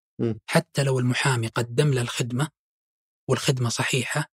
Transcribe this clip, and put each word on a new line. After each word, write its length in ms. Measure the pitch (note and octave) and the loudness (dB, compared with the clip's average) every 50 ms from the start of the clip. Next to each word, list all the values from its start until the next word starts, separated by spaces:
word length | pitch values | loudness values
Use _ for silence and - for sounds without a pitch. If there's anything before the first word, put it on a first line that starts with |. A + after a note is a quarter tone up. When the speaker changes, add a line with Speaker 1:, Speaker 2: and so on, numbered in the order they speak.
| _ _ _ - | _ _ _ -4
Speaker 1:
مم. 220 | A#2+ A2+ G#2+ G#2+ _ | -2 -2 -2 -4 _
Speaker 2:
حتى 360 | - - E3 - _ - D3 | 0 0 0 0 _ -2 -2
لو 160 | C3+ C3+ C3 B2+ | 0 0 0 0
المحامي 480 | B2 B2 B2 - - C#3+ B2+ A#2+ A2+ | 0 0 0 0 0 0 0 0 -2
قدم 480 | A2+ - - A#2 A#2+ A#2+ C#3+ D3 D3 C3 | -2 -2 -4 -4 -2 0 2 2 2 2
له 60 | B2 | 0
الخدمة 480 | A#2+ A#2 - - C3 A#2 B2 B2 D#3+ - _ _ _ _ _ _ _ _ _ _ _ _ _ _ - - | -2 -4 -2 -4 -4 -2 -2 -4 -4 -4 _ _ _ _ _ _ _ _ _ _ _ _ _ _ -2 -2
والخدمة 380 | B2+ - - - C3 B2+ B2 A2+ | -2 0 2 0 0 2 0 0
صحيحة، 600 | - - - - - B2+ A2+ - - D3+ - - | 0 -2 -2 0 0 0 0 0 -2 -4 -4 -4